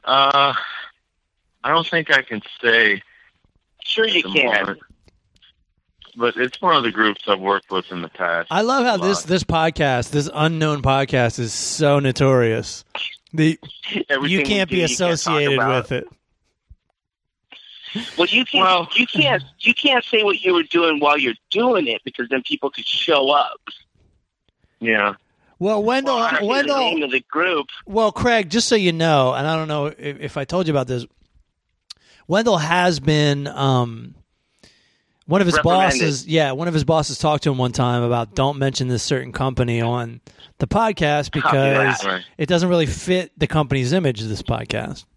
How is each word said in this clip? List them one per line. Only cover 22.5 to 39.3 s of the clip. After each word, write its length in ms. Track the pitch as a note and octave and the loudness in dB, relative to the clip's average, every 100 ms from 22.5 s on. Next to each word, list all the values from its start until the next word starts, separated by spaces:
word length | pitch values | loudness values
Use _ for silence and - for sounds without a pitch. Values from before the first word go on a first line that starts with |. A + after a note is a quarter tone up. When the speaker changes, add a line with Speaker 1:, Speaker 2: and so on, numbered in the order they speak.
| - C#3 | -6 -6
Speaker 2:
could 160 | - A2+ | -6 -6
show 460 | - - D3 C3+ | -4 2 2 4
up. 280 | C#3+ B2+ - - - _ _ _ _ _ _ _ _ _ _ | 2 0 -6 -18 -20 _ _ _ _ _ _ _ _ _ _
Speaker 1:
Yeah. 340 | A2+ A2 G2+ G2 _ _ _ _ | 0 2 0 -2 _ _ _ _
Speaker 3:
Well, 260 | F#3 G#3+ | -2 0
Wendell, 320 | G#3+ C4 C4+ B3 | 0 0 0 0
Speaker 2:
Well, 80 | |
I 80 | A3+ | 0
don't 100 | - | 0
know 40 | G#3 | 0
the 40 | |
Speaker 3:
Wendell, 240 | C4+ C#4+ C#4 | 0 0 0
Speaker 2:
name 240 | A#3+ E3 | 0 -2
of 80 | C#3+ | -2
the 80 | B2+ - | -4 -4
group. 360 | D#3 F3+ D#3+ C#3 - - | -2 0 -2 -4 -14 -6
Speaker 3:
well, 260 | G3+ A3 | 0 0
Craig, 380 | - A#3+ A3+ E3+ | 2 0 2 0
just 180 | G#3 - | -2 2
so 80 | A3+ | 2
you 180 | F#3 | 2
know, 400 | E3 E3 D3 B2+ | 2 4 4 4
and 140 | B2+ D3 | 2 -2
I 80 | D#3+ | -2
don't 120 | D#3 | -2
know 200 | D3+ D3 | -4 -4
if, 100 | - D3 C#3 | -6 -12 -10
if 180 | D3 - | -10 -8
I 80 | C3+ | -4
told 220 | F3+ E3 | -2 0
you 60 | |
about 140 | C#3+ B2+ | 0 0
this, 180 | B2 A2+ _ _ _ _ _ _ _ _ - _ _ - | -6 -8 _ _ _ _ _ _ _ _ -20 _ _ -2
Wendell 300 | F#3 A3+ F#3 | 0 2 2
has 420 | D3+ F3+ F3+ D3+ | 2 2 2 2
been, 480 | C#3 D3+ D3 C#3+ C#3 | 0 2 2 0 -4
um, 680 | - C#3 C3 A#2+ A2+ A#2 - _ _ _ _ - _ _ _ _ _ - | -2 2 2 0 -6 -16 -20 _ _ _ _ -20 _ _ _ _ _ -2
one 160 | F3+ | 2
of 60 | F3+ | 4
his 100 | D#3 | 4
Speaker 2:
Reprimanded. 420 | D#3 F3+ F#3+ - | 4 4 4 2
Speaker 3:
bosses, 280 | E3 C3+ C3 | 0 -2 -2
yeah, 260 | D#3+ C#3+ | 0 0
one 140 | C3 F3 | -2 -2
of 60 | |
his 100 | D#3 | 0
bosses 340 | C3+ D#3+ D3+ C3 | 2 2 0 -2
talked 260 | D#3 D3+ | 0 0
to 80 | D#3 | -2
him 60 | C3 | 0
one 140 | B2+ | -2
time 320 | B2 B2 A#2+ | 0 0 2
about 300 | A#2+ A#2+ A2+ - | 0 0 -2 -2
don't 220 | C#3 C#3+ | -2 0
mention 300 | C3+ B2+ B2+ | -2 -2 -2
this 160 | A#2+ | -2
certain 280 | - C#3 B2+ | -2 -4 -4